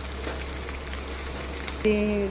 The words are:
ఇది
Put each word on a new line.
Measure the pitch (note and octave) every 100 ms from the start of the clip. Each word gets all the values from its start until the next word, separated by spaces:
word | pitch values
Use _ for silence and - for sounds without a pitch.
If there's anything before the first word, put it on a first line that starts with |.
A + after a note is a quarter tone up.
| - - - - - - - - - - - - - - - - - -
ఇది | A3 G#3 G#3 G#3 G3